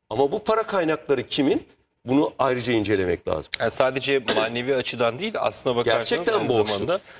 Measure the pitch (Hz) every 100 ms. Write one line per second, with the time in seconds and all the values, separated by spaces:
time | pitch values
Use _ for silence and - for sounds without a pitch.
0 | _ 110 139 208 - 220 220 196 160 151
1 | - 127 120 - 139 240 - _ _ _
2 | 120 135 - - 131 123 117 113 101 98
3 | 90 82 90 80 - - 117 - 131 131
4 | 135 139 113 110 113 120 123 131 - 120
5 | 117 123 214 - - - 135 120 117 117
6 | 110 160 180 214 143 117 104 101 135 190
7 | -